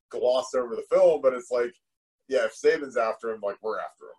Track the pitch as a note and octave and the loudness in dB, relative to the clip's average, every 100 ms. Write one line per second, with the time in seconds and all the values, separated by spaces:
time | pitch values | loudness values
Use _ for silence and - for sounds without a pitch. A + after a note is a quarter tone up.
0 | _ A#2 B2 B2+ B2 B2+ A#2+ G#2+ - F3+ | _ -2 2 2 0 -4 -4 -6 0 4
1 | F3+ D3 C3 B2 - B2 A#2+ - _ _ | 4 4 2 0 -2 -2 -2 -6 _ _
2 | _ _ - B2+ A2 - D3 D#3 C3+ A#2 | _ _ -4 -2 0 2 2 2 -2 -2
3 | A2 G#2+ A2+ G#2+ G2+ F#2+ G#2+ G2 D#2 - | -2 -2 -8 -6 -8 -6 -6 -6 -8 -14
4 | - | -20